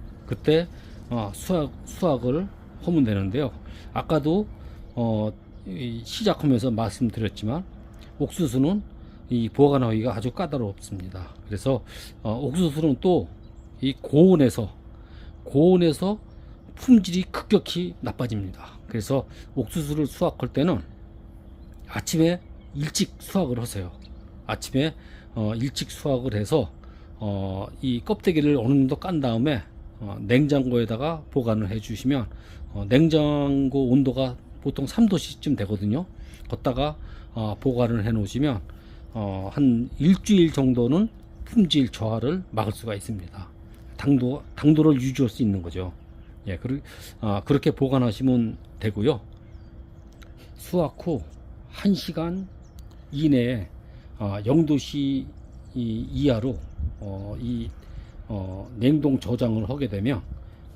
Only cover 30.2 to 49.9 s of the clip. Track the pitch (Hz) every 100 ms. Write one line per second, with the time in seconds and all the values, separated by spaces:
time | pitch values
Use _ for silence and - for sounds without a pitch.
30.2 | 104 127 147 143 127 120 110 113 151 160
31.2 | - 143 117 110 101 113 107 107 127 139
32.2 | 104 - - - - 104 98 127 160 156
33.2 | 147 147 143 139 135 135 127 135 135 127
34.2 | 131 123 - - 139 - 139 - 226 175
35.2 | - - 156 117 98 101 101 131 185 -
36.2 | - - - 117 143 123 147 151 - -
37.2 | - 117 107 98 139 120 120 117 107 113
38.2 | 101 120 147 101 - - - - - 117
39.2 | 101 95 95 - 139 117 123 - 151 190
40.2 | - 196 165 143 131 123 120 160 220 -
41.2 | - - - 233 170 156 123 - 110 113
42.2 | 120 185 - 110 107 - 110 98 - 101
43.2 | 87 98 92 - - - - - 143 135
44.2 | 123 143 - - 147 156 156 135 131 127
45.2 | 123 - 110 98 85 92 90 - - -
46.2 | - - - 87 - 139 - - - -
47.2 | 110 98 - 143 151 120 135 135 120 101
48.2 | 131 123 113 120 - - 107 104 120 131
49.2 | - - - - - - -